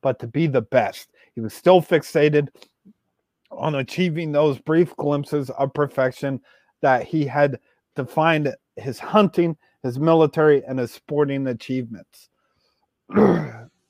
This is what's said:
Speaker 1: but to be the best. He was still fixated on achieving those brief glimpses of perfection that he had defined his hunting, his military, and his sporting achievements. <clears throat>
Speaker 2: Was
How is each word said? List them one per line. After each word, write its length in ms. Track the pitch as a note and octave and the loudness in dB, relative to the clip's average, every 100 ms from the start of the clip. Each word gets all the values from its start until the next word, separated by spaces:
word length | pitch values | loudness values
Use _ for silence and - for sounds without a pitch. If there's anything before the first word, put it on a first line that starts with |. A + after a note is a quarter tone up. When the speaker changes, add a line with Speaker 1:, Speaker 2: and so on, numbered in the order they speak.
Speaker 1:
but 160 | C#3 B2 | -6 -4
to 80 | A#2+ | -6
be 200 | C#3+ E3 | -2 0
the 140 | C3 | -2
best. 480 | A2+ B2+ G#2 - - _ _ | 0 0 -2 -6 -20 _ _
He 60 | - | -10
was 140 | A2 | -10
still 260 | - F3 F#3 | 0 4 4
fixated 680 | - E3 - D#3 D3+ D3 C#3+ _ - _ _ _ _ _ _ _ _ | 4 0 0 2 2 2 -2 _ -20 _ _ _ _ _ _ _ _
on 260 | - D#3 C#3+ | -8 -6 -4
achieving 560 | B2 - F#3 D#3+ D#3+ | -6 -4 -4 -4 -4
those 260 | D3 D3+ B2 | 0 0 0
brief 360 | - D#3+ E3 - | 0 2 2 -2
glimpses 520 | C#3+ C#3+ C#3+ D3 C3 | -2 -2 -2 -4 -4
of 240 | - C3+ | -4 -4
perfection 720 | D3 C#3+ - C3 - C#3 C3 - _ _ _ | -2 -2 0 -2 -2 -6 -6 -10 _ _ _
that 220 | D3+ B2+ | 0 0
he 200 | - D#3+ | 0 -4
had 340 | C#3 C#3 C#3+ B2 _ _ _ - | -2 0 0 0 _ _ _ -10
defined 580 | B2+ - D#3+ D#3 C#3+ - _ - | -6 0 0 0 -2 -6 _ -14
his 220 | C3 A#2 | -12 -12
hunting, 580 | - G#3+ G3 - E3+ D#3 _ _ | 0 2 2 2 -2 -4 _ _
his 160 | B2+ B2+ | -8 -2
military, 640 | D#3 E3 D#3 D#3+ D#3 C#3+ C3 | 2 4 4 4 4 4 0
and 120 | C3 | -6
his 140 | A#2+ | -6
sporting 540 | - - D3 C#3+ C#3 C3+ | -8 -6 -2 -2 -2 -6
achievements. 800 | A#2+ - C3 A#2+ G#2 - _ _ _ _ _ _ | -6 -8 -8 -8 -14 -20 _ _ _ _ _ _
<clears throat> 340 | _ _ _ - | _ _ _ -2
Speaker 2:
Was 560 | - G#3 E3+ C#3+ A2+ A#2+ _ | 4 4 2 -4 -12 -20 _